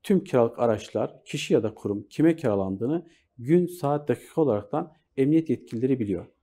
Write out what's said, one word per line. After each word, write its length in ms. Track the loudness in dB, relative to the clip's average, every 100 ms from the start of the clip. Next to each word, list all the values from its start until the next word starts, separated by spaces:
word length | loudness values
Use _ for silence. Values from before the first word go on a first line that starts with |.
tüm 200 | 2 0
kiralık 360 | 4 2 2 2
araçlar, 640 | 0 0 -2 -4 -4 -8
kişi 280 | -10 -10 0
ya 100 | 2
da 100 | 0
kurum 340 | -6 -6 -6 -8
kime 260 | 0 2
kiralandığını 720 | 2 0 0 -2 -4 -4 -4 -8 _ _ -14
gün, 300 | 2 2 2
saat, 400 | -4 -2 -2 -2
dakika 340 | -4 -2 0
olaraktan 520 | 2 0 -2 -6 -6 _ _ 0
emniyet 320 | 2 2 0
yetkilileri 500 | -4 -4 -4 -2 0
biliyor 260 | -2 -4 -8 _